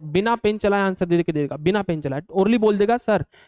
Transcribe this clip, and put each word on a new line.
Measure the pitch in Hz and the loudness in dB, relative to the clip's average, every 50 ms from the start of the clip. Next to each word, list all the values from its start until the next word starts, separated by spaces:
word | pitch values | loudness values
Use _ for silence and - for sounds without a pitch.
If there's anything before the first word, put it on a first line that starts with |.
बिना | 156 151 147 180 202 226 233 | -8 -4 -2 0 0 0 0
पेन | 226 - 214 214 208 | 0 0 -2 -2 0
चलाए | - 202 202 202 | 0 0 2 2
आंसर | 196 190 185 - 185 | 0 0 -2 -2 -2
दे | 175 170 170 | 0 2 2
के | 165 - | 2 0
देगा, | 165 151 147 139 139 | -2 -2 -2 -4 -6
बिना | 143 151 180 196 208 | -4 -2 0 0 0
पेन | 196 - 170 156 | 0 -2 -4 -4
चलाए | 147 139 131 143 | -4 -6 -6 -6
orally | 170 - 160 190 190 208 233 233 | -8 -4 -2 0 2 2 2 4
बोल | 214 214 214 196 | 4 2 2 2
देगा, | 202 202 233 | 2 2 0
"सर, | 240 - - 214 180 147 - _ - _ | 0 0 0 0 0 -2 -6 _ -20 _